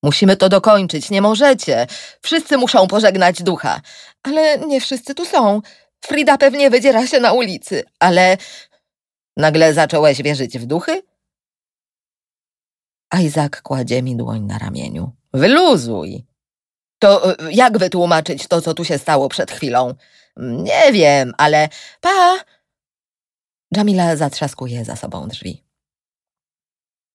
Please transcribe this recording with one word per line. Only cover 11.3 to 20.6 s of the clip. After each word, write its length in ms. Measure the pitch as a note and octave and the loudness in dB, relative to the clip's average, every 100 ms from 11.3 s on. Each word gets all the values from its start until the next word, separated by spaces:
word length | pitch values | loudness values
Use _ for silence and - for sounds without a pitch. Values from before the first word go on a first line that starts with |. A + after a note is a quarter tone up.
| _ _ _ _ _ _ _ _ _ _ _ _ _ _ _ _ _ _ F3+ | _ _ _ _ _ _ _ _ _ _ _ _ _ _ _ _ _ _ 0
Isaac 380 | D#3+ D3+ C#3+ - | 0 0 -4 -6
kładzie 400 | - C3+ A#2+ B2 | -8 -6 -2 -4
mi 140 | B2+ A#2+ | -4 -6
dłoń 260 | A#2+ A2 | -6 -6
na 160 | G2+ G2+ | -6 -8
ramieniu. 540 | G#2+ G#2+ - - F2 - _ | -8 -10 -10 -10 -12 -14 _
"Wyluzuj! 920 | C3 E3+ D4 F4+ G#3 A#2+ G#2 D#2 - - _ _ _ _ _ _ _ | 0 2 4 4 2 0 -8 -8 -12 -18 _ _ _ _ _ _ _
To, 340 | G3+ G3+ F#3 | 4 4 2
y, 200 | F3+ D#3+ | -2 -2
jak 260 | G3 B3+ A3 | 2 2 2
wytłumaczyć 680 | F3+ F3+ F3 D#3+ D#3 C#3 - | -2 -2 0 0 -2 -10 -2
to, 120 | E3+ | -2
co 140 | D#3+ | -2
tu 100 | D#3+ | -6
się 140 | E3 D3 | -4 -6
stało 300 | - D3 C3+ | 0 0 0
przed 220 | - - | -4 -8
chwilą?" 440 | - C#3 A#2+ B2+ C3 _ _ _ - | -6 -4 -2 -2 -6 _ _ _ -14
"Nie 560 | B2+ A#2+ | -10 -6